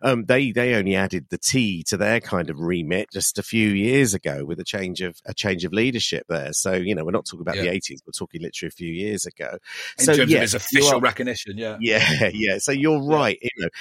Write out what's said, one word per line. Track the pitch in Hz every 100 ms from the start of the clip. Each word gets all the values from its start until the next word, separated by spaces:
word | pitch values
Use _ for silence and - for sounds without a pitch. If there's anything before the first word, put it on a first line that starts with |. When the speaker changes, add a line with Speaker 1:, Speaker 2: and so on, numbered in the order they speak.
Speaker 1:
Um, | 127 123 98
they, | 127 135
they | 110 123
only | 117 95
added | 95 95 92 71
the | 87
T | - 139 113 87
to | 78 95
their | 104 113
kind | - 92 80
of | 73
remit | 85 87 76 90 -
just | 95 - -
a |
few | - 113 107
years | 98 107 139 131
ago | 98 78 71
with | 71 85
a |
change | 92 104 92 87
of, | 92 -
a | -
change | 104 104 92
of | 87
leadership | 95 123 120 - 82 -
there. | 82 69
So, | 78 98
you | 95 90
know, | 95
we're | 80
not | 101
talking | - 85
about | 85 98
the |
Speaker 2:
Yeah. | 90
Speaker 1:
eighties, | 95 - 67
we're | -
talking | - 90 85
literally | 82 - 82
a |
few | - 87
years | 82 104 101
ago. | 90 - 71 92 - - - -
Speaker 2:
In |
Speaker 1:
So, | 151
Speaker 2:
terms | 147
of | 120
Speaker 1:
yes, | 113 113
Speaker 2:
its | 110 -
Speaker 1:
you | 139
Speaker 2:
official | 143 127
Speaker 1:
are |
Speaker 2:
recognition, | 123 - 123 113 107 101
yeah. | 110 107
Speaker 1:
Yeah, | 117 107 104 - 101
<laughs> |
yeah. | 107 107 95
So | -
you're | 139 151 151
Speaker 2:
Yeah. | 139 156
Speaker 1:
right, | 123 -
you | 123 -
know, | 143 -